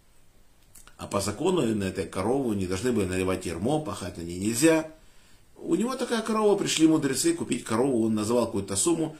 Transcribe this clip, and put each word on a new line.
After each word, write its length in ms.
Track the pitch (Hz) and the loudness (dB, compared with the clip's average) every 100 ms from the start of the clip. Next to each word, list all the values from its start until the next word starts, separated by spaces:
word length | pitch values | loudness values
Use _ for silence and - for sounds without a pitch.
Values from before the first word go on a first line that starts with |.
| _ - - - - _ - - - - | _ -20 -20 -20 -20 _ -20 -20 -20 -18
А 100 | 90 | -6
по 120 | 101 | -4
закону 440 | 208 202 170 180 117 107 | -2 -2 0 2 2 0
на 80 | |
этой 220 | 95 95 87 | -2 -4 -6
корову 460 | 95 101 139 123 | -2 0 0 0
не 120 | 101 90 | -2 -2
должны 280 | 92 127 | -2 0
были 120 | 110 90 | 0 0
наливать 400 | 92 92 92 90 | 0 0 -2 -4
ярмо, 360 | 82 110 151 | -4 0 0
пахать 360 | - - 92 90 | -2 -8 -10 -10
на 40 | |
ней 180 | 85 87 | -10 -4
нельзя. 500 | 104 117 160 160 - - - - - - - - | -2 4 4 4 0 -14 -20 -20 -20 -20 -20 -12
У 180 | - 175 | -2 0
него 200 | 240 254 | 0 -2
такая 260 | 170 233 | -2 -2
корова, 360 | 226 220 208 202 | 0 2 4 2
пришли 300 | 156 - 160 | 0 4 6
мудрецы 460 | 156 139 127 170 | 6 2 0 0
купить 320 | 165 117 120 - | 0 -2 -4 0
корову, 400 | 113 135 117 113 | 0 2 2 2
он 100 | 107 | 0
назвал 300 | 107 120 113 | 2 0 0
какую-то 300 | 98 95 98 | -2 -4 0
сумму. 400 | 170 160 156 - | 0 0 -2 -8